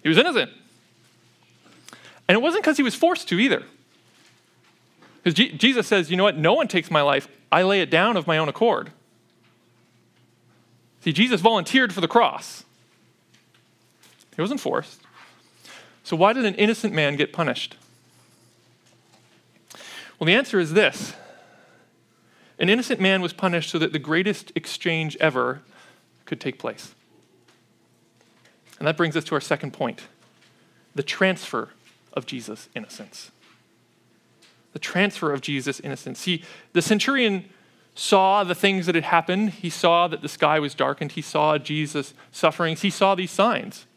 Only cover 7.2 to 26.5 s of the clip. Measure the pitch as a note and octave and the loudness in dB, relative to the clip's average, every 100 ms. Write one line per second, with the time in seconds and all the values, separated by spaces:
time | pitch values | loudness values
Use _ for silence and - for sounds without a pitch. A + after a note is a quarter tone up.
7.2 | - - _ D#3 F#3 G3 D#3 D#3+ G3+ G#3 | -2 -20 _ 2 4 2 2 2 2 0
8.2 | D#3+ D#3 D#3 - A#3 C3+ A2+ - _ _ | 0 0 0 0 0 0 -4 -16 _ _
9.2 | _ _ _ _ _ _ _ _ _ _ | _ _ _ _ _ _ _ _ _ _
10.2 | _ _ _ _ _ _ _ _ - D3 | _ _ _ _ _ _ _ _ -4 2
11.2 | B3 G#3+ G3 A3 E3 C4 B3 - E3+ A3+ | 2 4 4 2 2 2 2 0 2 4
12.2 | F#3+ - - - - _ _ _ _ _ | 4 0 -12 -18 -20 _ _ _ _ _
13.2 | _ _ _ _ _ _ _ _ _ _ | _ _ _ _ _ _ _ _ _ _
14.2 | _ - F3+ C#4 - B2+ - - _ - | _ -6 -4 -4 -4 -4 -6 -20 _ -20
15.2 | - _ _ _ - - - _ - E3 | -20 _ _ _ -20 -20 -20 _ -6 2
16.2 | F#3+ B3 A3 F#3 G#3+ A3 G#3+ D#3 D3 C#3+ | 2 4 -2 2 0 2 -2 0 0 0
17.2 | D3 - D#3 B2 - - _ _ _ _ | -4 -2 -4 -4 -8 -14 _ _ _ _
18.2 | _ _ _ _ _ _ _ _ _ _ | _ _ _ _ _ _ _ _ _ _
19.2 | _ _ _ _ _ - - - - - | _ _ _ _ _ -20 -18 -18 -20 -4
20.2 | D#3+ A3 C4+ G3+ E3 G3+ F3 - - - | 2 4 4 0 2 2 2 0 -12 -14
21.2 | - - - _ _ _ _ _ _ _ | -20 -20 -20 _ _ _ _ _ _ _
22.2 | _ _ _ _ E3+ A3+ B3 C4 F#3+ F#3+ | _ _ _ _ 2 2 0 0 2 2
23.2 | F3 - F#3+ E3+ D#3 E3+ D#3+ D#3 C3+ D#3+ | -2 -4 -2 -2 -4 -2 -2 -2 -2 -2
24.2 | G3 G3 - - - - F3 D#3+ D#3 D3+ | -2 -4 -6 -10 -10 -8 -4 -2 -4 0
25.2 | D#3 B2+ B2 C#3 _ - - _ _ _ | 0 0 -4 -6 _ -20 -20 _ _ _
26.2 | - B2+ C3+ | -12 -8 -8